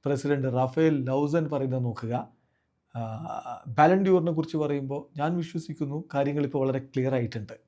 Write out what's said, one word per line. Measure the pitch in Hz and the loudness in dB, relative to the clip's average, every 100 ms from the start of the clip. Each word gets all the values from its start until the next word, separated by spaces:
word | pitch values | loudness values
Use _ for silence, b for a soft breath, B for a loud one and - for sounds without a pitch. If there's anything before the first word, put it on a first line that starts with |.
| 143 | 0
പ്രസിഡന്റ് | 139 143 143 131 123 | -2 0 0 0 0
റാഫേൽ | 131 143 160 147 127 | 0 2 2 2 0
ലൗസൻ | 131 147 165 151 | 0 2 0 0
പറയുന്നത് | 143 135 131 123 | -2 -2 -2 -2
നോക്കുക. | 113 113 120 - _ _ _ _ _ _ 117 | -4 -4 -6 -6 _ _ _ _ _ _ -10
ആ, | 113 110 165 113 - 120 - 117 | -8 -8 -10 -10 -10 -14 -6 6
ബാലൻ | 156 185 190 | 6 8 6
ഡ്യൂറിനെ | 185 165 160 | 4 4 0
കുറിച്ച് | 160 156 | -2 -2
പറയുമ്പോൾ | 147 143 135 139 - 147 | -2 -2 -4 -8 -10 -4
ഞാൻ | 151 175 | -2 -2
വിശ്വസിക്കുന്നു | 165 170 160 151 143 147 - | -4 -8 -10 -8 -6 -6 -4
കാര്യങ്ങൾ | 143 139 147 139 | -2 0 0 -2
ഇപ്പോൾ | 143 | 0
വളരെ | 135 131 131 | 0 -2 -4
ക്ലിയർ | 135 131 131 | -2 0 0
ആയിട്ടുണ്ട്. | 117 117 101 - | -2 -6 -10 -14